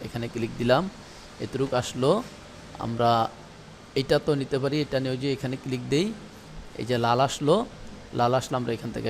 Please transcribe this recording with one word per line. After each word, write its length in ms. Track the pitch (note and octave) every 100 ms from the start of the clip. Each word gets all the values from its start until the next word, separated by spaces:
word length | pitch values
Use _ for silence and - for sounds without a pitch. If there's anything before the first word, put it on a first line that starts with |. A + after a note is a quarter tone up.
| -
এখানে 200 | A#2 A#2
ক্লিক 180 | A2+ A2+ B2
দিলাম, 220 | A#2+ C3 F#3+ - - - - -
এতটুক 280 | A#2 B2+ C3 B2
আসলো, 300 | B2 - C3 G3+ B3+ - - - - -
আমরা 260 | A2+ A#2 A#2 A#2 A2+ - - - - - - -
এটা 160 | B2+ D3 -
তো 60 | C#3+
নিতে 160 | C3 C3+
পারি, 140 | C3+ D3
এটা 120 | C#3+ C3+
নিয়ে 100 | C3
ওই 60 | C3
যে 60 | C#3 C3
এখানে 200 | C3 C3
ক্লিক 180 | - B2+ B2
দেই, 120 | C#3 G3+ A3+ - - - - - -
এই 40 | A#2
যে 60 | A#2+
লাল 160 | A#2 A#2+ C3+
আসলো, 260 | - C#3+ F#3 B3 - - - - A#2+
লাল 140 | A#2+ B2+
আসলে 140 | - C3
আমরা 120 | A#2+ A2+
এখান 140 | A#2+
থেকে 140 | A2+ A2+